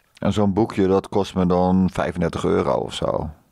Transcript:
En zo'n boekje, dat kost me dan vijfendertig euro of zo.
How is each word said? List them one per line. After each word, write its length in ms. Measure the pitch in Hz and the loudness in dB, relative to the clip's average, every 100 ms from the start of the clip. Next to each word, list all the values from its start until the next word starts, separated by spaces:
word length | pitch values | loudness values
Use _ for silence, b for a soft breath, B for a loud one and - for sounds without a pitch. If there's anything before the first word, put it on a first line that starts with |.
| _ _ | _ _
En 160 | - | -4
zo'n 200 | 104 104 | 0 0
boekje, 340 | 95 117 - 95 | 2 0 2 2
dat 220 | 95 - | 2 0
kost 260 | 104 95 92 | -2 -2 0
me 100 | 90 | 2
dan 440 | 90 90 92 92 | 2 4 2 2
vijfendertig 540 | - 78 87 85 - 85 | 0 -4 -2 -4 -2 0
euro 280 | 92 76 | 0 0
of 200 | 62 53 | -2 -4
zo. 360 | - 53 53 78 - _ | -6 -4 -4 -6 -12 _